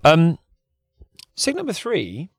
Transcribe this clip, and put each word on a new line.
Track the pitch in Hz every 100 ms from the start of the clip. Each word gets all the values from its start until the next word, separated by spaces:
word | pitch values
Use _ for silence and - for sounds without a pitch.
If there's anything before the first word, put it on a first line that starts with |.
Um, | 147 165 165 160 _ _ _ _ _ _ - - _
segment | - - 311 311
number |
three | 196 233 202 92 104 180